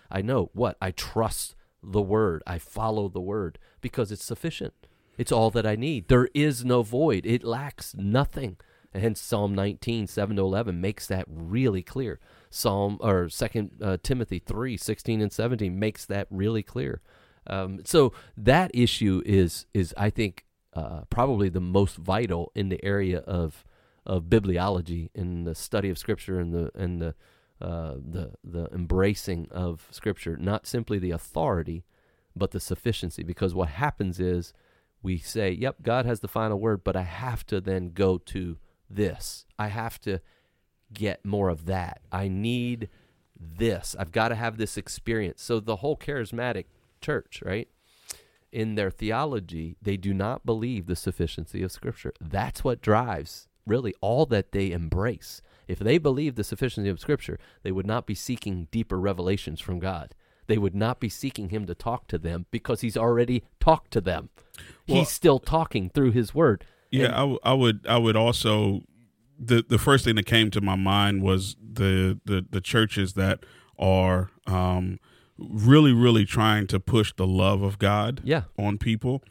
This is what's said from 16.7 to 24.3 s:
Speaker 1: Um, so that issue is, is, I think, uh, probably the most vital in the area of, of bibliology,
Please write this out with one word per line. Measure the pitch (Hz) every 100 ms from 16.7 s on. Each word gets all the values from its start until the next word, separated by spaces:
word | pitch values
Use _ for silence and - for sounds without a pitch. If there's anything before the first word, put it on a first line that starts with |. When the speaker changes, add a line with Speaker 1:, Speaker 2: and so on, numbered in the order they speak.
| 120 139 - - _ _ _ -
Speaker 1:
Um, | 95 92 95
so | - 165 131 - - -
that | 110 151 185
issue | 123 120 - 104 92 -
is, | 98 87 - -
is, | 104 85 -
I | 104
think, | - 104 - _ _ _
uh, | - 65 80 -
probably | 117 135 110 98
the | 90
most | 90 95 98 -
vital | 87 98 117 85 85 -
in | 98
the | 92 101
area | 101 95 90
of, | - 90 80 - - _ _ _ -
of | 92
bibliology, | 82